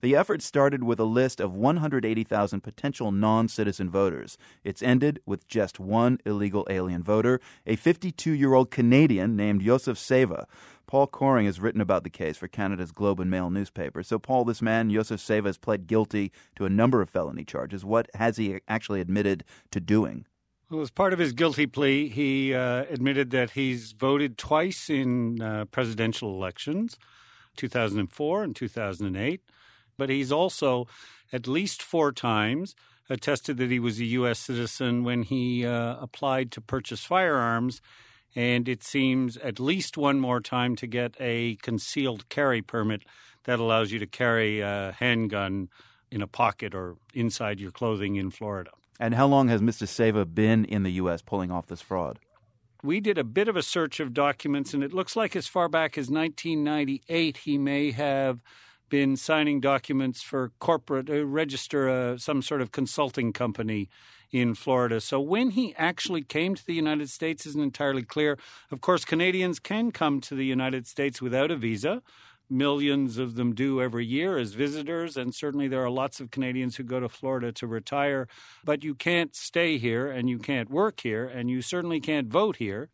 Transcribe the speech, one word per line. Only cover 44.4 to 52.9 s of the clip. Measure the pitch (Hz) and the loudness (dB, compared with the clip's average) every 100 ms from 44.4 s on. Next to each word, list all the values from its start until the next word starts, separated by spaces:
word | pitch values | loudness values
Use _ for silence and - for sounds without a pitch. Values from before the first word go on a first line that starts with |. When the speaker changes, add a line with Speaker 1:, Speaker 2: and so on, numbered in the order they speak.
| 110 107 | 2 0
Speaker 2:
a | 101 101 95 92 | -2 -2 -4 -2
handgun | 123 117 110 104 98 98 92 _ - _ _ | 0 0 0 -2 -2 -4 -6 _ -20 _ _
in | 110 | -8
a | 101 | -6
pocket | - 120 - 107 | 0 0 0 -8
or | 92 90 87 _ | -8 -10 -12 _
inside | - 117 - 110 101 | -2 -2 -2 -4 -4
your | 98 | -8
clothing | - 117 107 101 98 | -4 -2 -2 -2 -2
in | 95 | -4
Florida. | - 107 98 87 _ _ _ | -6 -8 -6 -10 _ _ _
Speaker 1:
And | 117 117 | 0 4
how | 139 | 6
long | 139 131 | 6 6
has | 113 | 4
Mister | 110 113 104 | 2 0 -6
Sava | - 113 107 90 | 2 4 4 0
been | 82 110 113 | 2 4 6
in | 107 104 | 4 0
the | 95 | 0
U | 90 90 | 0 0
S | 85 | -2
pulling | - 101 90 | -4 -4 -2
off | 87 82 | -4 -6
this | 87 | -14
fraud? | - 92 80 - _ _ _ _ _ _ | -6 -4 -4 -6 _ _ _ _ _ _
Speaker 2:
We | 139 | -4